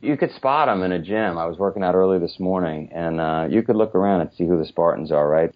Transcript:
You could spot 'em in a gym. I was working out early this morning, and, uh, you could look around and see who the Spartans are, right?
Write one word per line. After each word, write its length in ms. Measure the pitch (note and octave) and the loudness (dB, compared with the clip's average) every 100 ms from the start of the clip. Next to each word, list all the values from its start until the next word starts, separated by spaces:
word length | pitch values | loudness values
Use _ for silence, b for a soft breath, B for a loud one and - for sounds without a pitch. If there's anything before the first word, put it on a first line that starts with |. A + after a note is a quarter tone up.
You 160 | A2+ C#3+ | -4 -2
could 120 | E3+ | -4
spot 360 | - C3 D3 C3+ | -2 0 2 2
'em 140 | F#2+ | 0
in 100 | F#2 | 0
a 60 | F2+ | -2
gym. 400 | D#2+ G#2+ G#2+ E2 | -2 -2 -2 -2
I 80 | E2 | -4
was 120 | E2 | -2
working 240 | G2 G2+ | -2 0
out 120 | F2+ | 0
early 240 | F#2 F#2+ F#2 | 2 4 2
this 200 | E2+ - | -2 -4
morning, 520 | F#2 F#2 E2+ D#2 D2+ | -2 0 -2 -4 -8
and, 260 | E2+ E2 E2 | -6 -4 -2
uh, 280 | D#2+ D#2+ D#2+ | -2 -2 0
you 140 | G#2 | 0
could 140 | A#2 G#2+ | 2 2
look 180 | A2 | 2
around 260 | F#2 G2+ F#2 | 2 2 2
and 100 | D#2 | 0
see 120 | - E2+ | -2 0
who 120 | F2 | 0
the 80 | D#2 | -2
Spartans 440 | - E2+ - D#2 | 0 0 0 0
are, 160 | D2+ D2 | 0 2
right? 240 | D#2+ E2 | 2 0